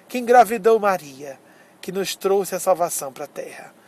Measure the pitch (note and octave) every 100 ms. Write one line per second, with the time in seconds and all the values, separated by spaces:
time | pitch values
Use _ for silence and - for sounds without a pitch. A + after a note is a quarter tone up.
0 | - B3 A#3 A#3+ F#3 A#3 G3 A3+ G3+ F#3
1 | D3 C3+ C#3+ C3+ _ _ _ _ - F#3
2 | F#3 - F#3+ G3 F3+ F#3 F#3+ E3+ E3+ -
3 | C#3 B2+ C#3+ - - - - _